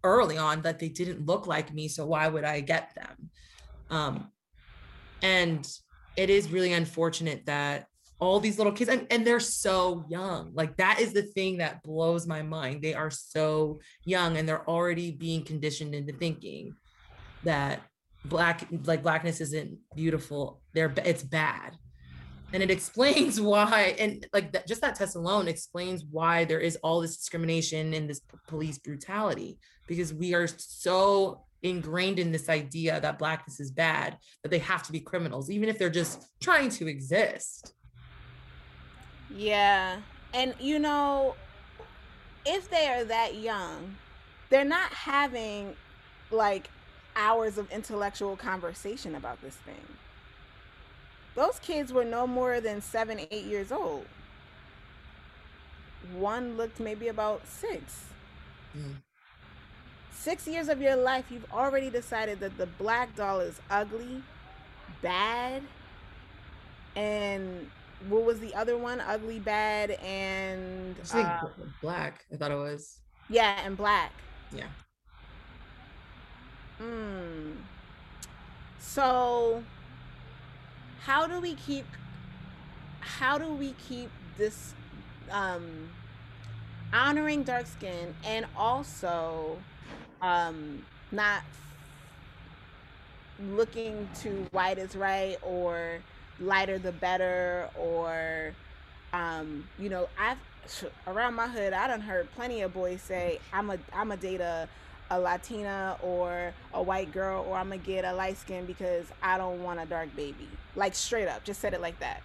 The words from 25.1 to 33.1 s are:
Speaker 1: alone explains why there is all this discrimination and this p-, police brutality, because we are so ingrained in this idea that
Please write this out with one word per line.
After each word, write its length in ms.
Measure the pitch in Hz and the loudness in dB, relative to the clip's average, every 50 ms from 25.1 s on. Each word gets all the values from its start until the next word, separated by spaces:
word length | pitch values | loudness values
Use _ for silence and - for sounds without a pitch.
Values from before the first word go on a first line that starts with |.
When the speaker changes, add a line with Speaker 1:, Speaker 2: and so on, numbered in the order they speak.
| - | -2
Speaker 1:
alone 320 | 175 165 175 202 208 190 | -2 0 2 4 4 2
explains 560 | 170 160 160 - - - 175 180 185 185 170 151 147 | 2 -2 -4 -8 -8 -6 -4 -4 -2 -4 -4 -6 -6
why 360 | 151 156 165 170 170 170 170 | -2 2 4 6 6 6 6
there 140 | 160 160 160 | 4 4 4
is 160 | 165 170 165 | 4 0 0
all 240 | - - 160 165 170 | 0 2 4 4 4
this 160 | 165 165 165 | 2 0 -4
discrimination 760 | - - - - 165 165 165 165 165 160 - 160 156 156 160 156 | -6 -8 -6 -2 -2 0 2 2 2 2 0 0 0 0 0 -2
and 160 | 156 151 147 | -2 -2 -4
this 100 | 147 143 | -6 -8
p-, 180 | _ - - - _ | _ -16 -20 -20 _
police 300 | - 160 151 156 160 143 | -8 -4 -4 -4 -4 -6
brutality, 800 | 135 - 143 147 143 - - 190 214 214 196 139 - - - - - _ _ _ _ _ | -8 -8 -10 -10 -8 -6 -4 -2 0 2 2 0 0 -4 -10 -12 -16 _ _ _ _ _
because 280 | - 170 170 175 156 156 | -6 -2 -2 -2 -2 -2
we 200 | 151 180 180 175 | -4 0 2 4
are 140 | 175 170 | 4 4
so 960 | 165 165 - - - - - - 180 185 185 190 202 202 196 190 180 - - - _ _ _ | 2 -2 -8 -14 -14 -12 -2 2 4 6 8 8 8 8 6 4 2 0 -8 -18 _ _ _
ingrained 580 | - 185 180 175 156 156 160 180 185 190 196 185 | -2 -2 -2 0 -2 -2 0 2 2 2 2 2
in 120 | 175 170 | 2 2
this 160 | 160 151 - | 2 0 2
idea 540 | - 160 156 143 135 - 165 160 160 151 156 | 2 2 2 2 -2 -4 0 2 2 2 2
that 180 | 147 151 | 0 0